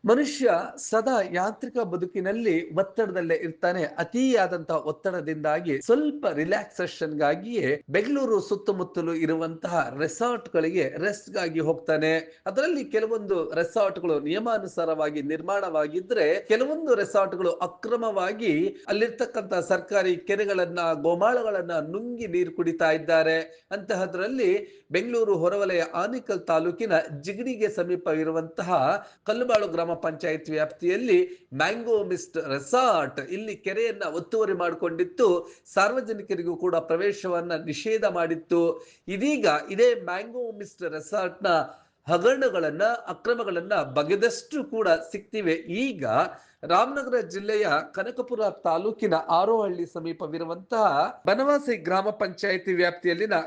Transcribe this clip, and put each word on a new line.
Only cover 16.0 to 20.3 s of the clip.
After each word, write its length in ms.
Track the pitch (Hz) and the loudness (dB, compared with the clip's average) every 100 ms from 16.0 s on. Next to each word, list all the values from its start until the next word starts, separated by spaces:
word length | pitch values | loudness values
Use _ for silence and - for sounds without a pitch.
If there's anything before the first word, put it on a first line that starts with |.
| 185 220 151 190 - | -2 2 4 2 2
ಕೆಲವೊಂದು 460 | 226 269 311 311 | 2 2 0 2
ರೆಸಾರ್ಟ್‌ಗಳು 560 | 226 196 202 190 180 185 | 2 4 2 2 0 0
ಅಕ್ರಮವಾಗಿ 1300 | 170 180 - 214 240 226 196 180 214 226 160 190 - - | 0 -6 -6 -4 -2 0 -2 -2 0 0 2 0 -4 -4
ಅಲ್ಲಿರ್ತಕ್ಕಂಥ 640 | 208 233 233 240 233 190 185 170 | 0 0 0 -4 -4 -2 -4 0
ಸರ್ಕಾರಿ 480 | 180 - 202 185 175 | -2 2 0 2 0
ಕೆರೆಗಳನ್ನ, 640 | - | 0